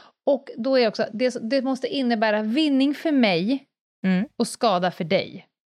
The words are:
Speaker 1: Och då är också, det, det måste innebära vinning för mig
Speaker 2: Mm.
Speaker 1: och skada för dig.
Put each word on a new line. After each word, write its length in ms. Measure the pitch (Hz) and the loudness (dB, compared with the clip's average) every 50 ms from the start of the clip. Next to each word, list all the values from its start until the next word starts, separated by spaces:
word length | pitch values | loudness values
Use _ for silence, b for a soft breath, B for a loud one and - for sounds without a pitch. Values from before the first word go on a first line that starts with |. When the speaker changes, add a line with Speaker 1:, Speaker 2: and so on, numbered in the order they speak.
| B B B _ - | B B B _ -2
Speaker 1:
Och 240 | - 285 269 - - - | 0 0 0 -2 -10 -10
då 220 | 240 226 269 269 254 | -6 -2 0 2 2
är 100 | 240 214 | 2 2
också, 180 | - - 214 - | 0 -2 -6 -4
det, 380 | - 214 254 254 240 - 226 220 | -4 -2 -2 -2 -2 -4 -4 -2
det 120 | 269 269 | -2 0
måste 260 | 240 269 262 262 - - | 0 -2 -4 -4 -4 -6
innebära 540 | - 277 254 240 233 208 220 214 208 214 | -4 -2 0 0 0 0 2 0 0 0
vinning 520 | 214 214 233 311 320 294 269 262 269 285 277 | 0 0 0 0 2 2 2 2 2 2 0
för 180 | - - 330 | -2 -2 0
mig 520 | 294 262 233 202 175 160 185 226 277 269 - _ _ _ _ _ _ _ - | 2 4 4 4 2 2 0 0 -2 -4 -6 _ _ _ _ _ _ _ 0
Speaker 2:
Mm. 220 | 190 185 180 226 302 _ - | 0 2 0 0 -2 _ -4
Speaker 1:
och 80 | 233 - | -4 -4
skada 420 | - - 247 220 185 180 180 175 | -4 -2 0 2 2 2 0 -2
för 140 | - - 180 | -2 -4 -4
dig. 420 | 151 196 165 - - - 190 - _ _ _ _ _ - | 0 0 0 -2 -4 -10 -18 -20 _ _ _ _ _ -12